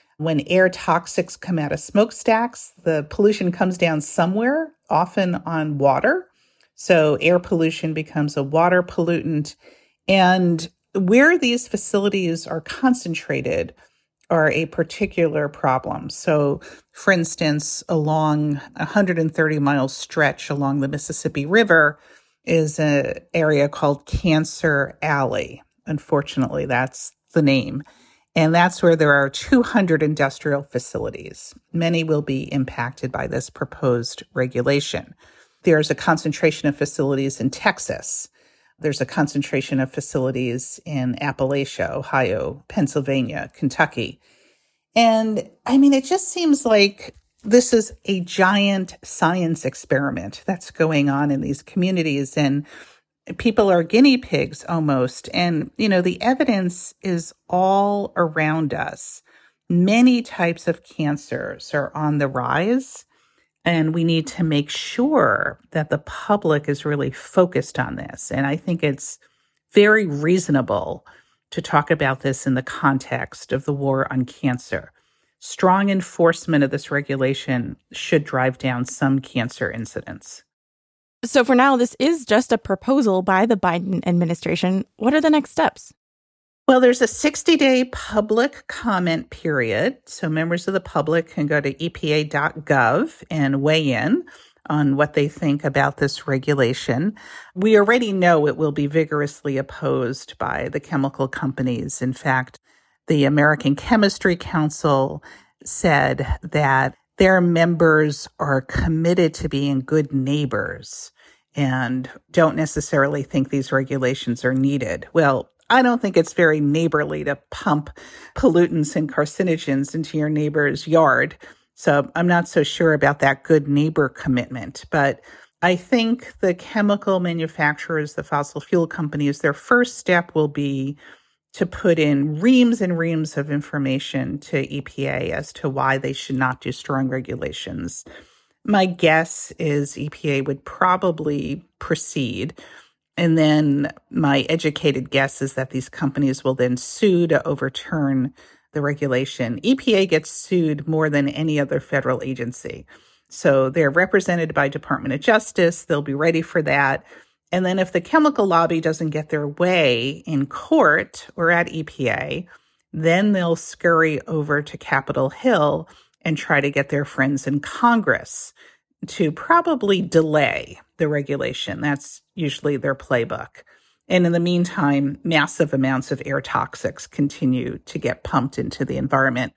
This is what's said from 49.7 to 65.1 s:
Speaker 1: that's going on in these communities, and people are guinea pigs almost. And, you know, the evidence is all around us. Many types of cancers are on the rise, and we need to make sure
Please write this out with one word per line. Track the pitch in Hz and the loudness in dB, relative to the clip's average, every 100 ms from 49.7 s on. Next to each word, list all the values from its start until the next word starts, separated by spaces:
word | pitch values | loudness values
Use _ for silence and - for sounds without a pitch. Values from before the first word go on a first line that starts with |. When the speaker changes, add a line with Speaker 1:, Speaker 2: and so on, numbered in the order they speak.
| - - 139 143 - 95 - - | -8 -2 0 0 -4 -8 -8 -6
Speaker 1:
that's | 180 - | -6 -8
going | - 160 151 143 | -2 0 2 2
on | 139 147 | 2 0
in | 139 | 0
these | 143 135 | -2 -6
communities, | - - 180 185 160 139 135 - | -4 -2 0 0 0 -2 -2 0
and | 143 143 147 - - _ _ _ - - | 0 0 -4 -14 -20 _ _ _ -16 -2
people | 240 220 202 | 0 2 4
are | 175 | 4
guinea | 170 220 277 254 | 4 4 6 4
pigs | - 143 - - - | 0 -4 -4 -8 -6
almost. | 165 151 135 123 - - | -2 0 0 0 -4 -8
And, | - 175 160 165 - | -2 0 -2 -4 -2
you | 208 | 2
know, | 185 | 2
the | 180 180 | 2 0
evidence | 240 262 269 202 180 175 - - | 0 2 2 2 0 -4 -12 -10
is | 196 175 160 - - | -4 -4 -6 -14 -4
all | 180 190 196 202 202 196 - | 2 4 4 2 0 -4 -2
around | 165 160 156 160 151 | -2 0 0 0 -2
us. | - - - - - _ _ _ _ _ | -2 -6 -8 -14 -16 _ _ _ _ _
Many | 175 185 226 254 240 | 2 4 6 6 4
types | 240 - 170 170 - | 0 -2 -2 0 -4
of | 170 | -4
cancers | - - 151 147 - 123 101 - - | -8 -4 -2 -2 -4 -8 -8 -12 -6
are | 147 139 151 | -4 -4 -4
on | 151 147 | -2 0
the | 139 | 0
rise, | 131 123 139 196 254 262 - - _ _ _ _ _ 170 | -2 -2 -2 0 0 -2 -14 -20 _ _ _ _ _ -2
and | 170 156 | 2 2
we | 170 | 2
need | 165 165 160 | 2 0 -2
to | - | -2
make | 165 147 143 | 0 0 -2
sure | - - - 269 | -6 -6 -2 2